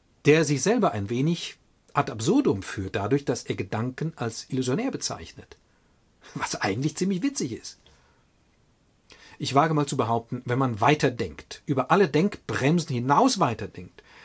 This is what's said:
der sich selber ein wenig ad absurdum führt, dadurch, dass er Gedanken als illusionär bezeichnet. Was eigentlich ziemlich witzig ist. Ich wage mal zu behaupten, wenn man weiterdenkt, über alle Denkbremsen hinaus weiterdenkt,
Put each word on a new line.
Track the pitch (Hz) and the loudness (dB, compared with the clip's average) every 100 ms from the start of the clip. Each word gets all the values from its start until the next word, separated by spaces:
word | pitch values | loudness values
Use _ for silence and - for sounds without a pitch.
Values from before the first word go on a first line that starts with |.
| _ _ 143 | _ _ 6
der | 156 143 | 6 6
sich | 143 | 2
selber | 196 240 185 | 2 2 2
ein | 107 101 | 0 -4
wenig | 120 147 175 - - _ _ _ | 0 0 0 -4 -14 _ _ _
ad | - 139 | -2 -2
absurdum | 117 117 262 240 101 | -2 2 4 4 0
führt, | - - 92 107 | -4 -6 -4 -2
dadurch, | 98 139 143 | 0 0 0
dass | 120 | -4
er | - 107 | -4 -6
Gedanken | 98 110 123 127 156 - | -4 -4 -4 -4 -8 -4
als | 117 - - | -6 -6 -6
illusionär | 131 127 175 262 | -4 0 0 -2
bezeichnet. | - - - 85 - - - _ _ _ _ _ _ - | -4 -8 -8 -14 -18 -20 -20 _ _ _ _ _ _ -16
Was | - - - | -10 -8 -4
eigentlich | 104 101 147 - | -2 0 -2 0
ziemlich | 185 180 | -2 0
witzig | 277 277 175 | -2 -2 -6
ist. | 208 - - _ _ _ _ _ _ _ _ _ _ _ _ _ - - - | -6 -12 -18 _ _ _ _ _ _ _ _ _ _ _ _ _ -20 -20 -10
Ich | 123 | 0
wage | 135 160 | 2 4
mal | 156 143 | 2 0
zu | 135 | 0
behaupten, | 113 117 - 127 123 | 0 0 -2 -10 -4
wenn | 123 | 0
man | 131 107 | 0 2
weiterdenkt, | 113 151 139 117 95 - - - - | 2 4 2 0 -8 -8 -16 -16 -4
über | 131 127 | -2 2
alle | 175 170 | 4 4
Denkbremsen | 147 202 - - 107 131 170 - | 4 0 -2 -6 0 2 2 0
hinaus | 123 123 156 254 202 | -2 2 4 4 4
weiterdenkt, | 147 110 98 - 87 - - - | 0 0 -8 -12 -18 -20 -20 -20